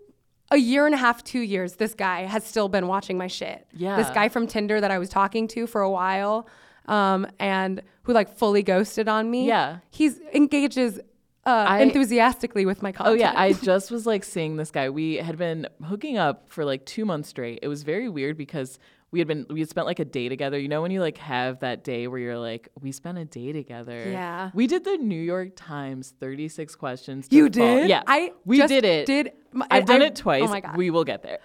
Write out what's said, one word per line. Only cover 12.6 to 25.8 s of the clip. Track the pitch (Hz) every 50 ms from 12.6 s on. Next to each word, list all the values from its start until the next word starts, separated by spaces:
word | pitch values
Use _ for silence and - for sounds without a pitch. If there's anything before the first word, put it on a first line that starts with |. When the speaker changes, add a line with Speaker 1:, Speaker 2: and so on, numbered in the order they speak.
| 190
Speaker 1:
with | 185 196 - 208
my | 196 185 -
Speaker 2:
Oh, | - 214 220
yeah. | 233 226 185 -
Speaker 1:
content. | - 190 196 196 190
Speaker 2:
I | -
just | 190 185 196 196 -
was, | 233 233 214
like, | 233 220 196 196
seeing | - - 180 160 156 160
this | 156 156 -
guy. | - 151 135 135
We | 139 151 160 160 156
had | - - 165 160
been | 160 180 170 165 165 139 - _ - 151
hooking | 160 202 208 311 311 262
up | 208 170 143 139 - _ _
for, | - 175 151
like, | 143 135 135 135
two | - - 220 220
months | 208 175 147 151 -
straight. | - - 123 117 117 -
It | - 147
was | 147 147 147
very | 151 156 202 254 240
weird | 175 143 135 143 156 156
because | 143 - - 151 131 131 - - _ _ _ _ _ -
we | - 175
had | 170 151
been, | 156 151 127 -
we | 151 156
had | 156 156
spent, | - 180 165
like, | - 175 -
a | 156
day | 127 - 135 120 123
together. | 135 127 143 139 143 143
You | 139 139
know | 147 156 165
when | 180
you, | 190 190
like, | 180 156 151 -
have | - 151 131 123 123 131 131 127
that | 139 127 120 - -
day | 139 123 120 120 123
where | 127 127
you're | 120 120 120 120
like, | 117 113 113 117 _ - - 135
"We | 139 135 135
spent | - - 175 180
a | 180 165
day | 147 - 120 120 135 151
together." | 156 135 - 123 117 117 117 120 117 113 190
Speaker 1:
Yeah. | 190 185 180 170 170 175 190 185 185
Speaker 2:
We | 190 240
did | 240 339 370 370
the | 392 403 330
New | 262 214 180 160
York | 165 170 180 185 185 190 185
Times | - - - 151 147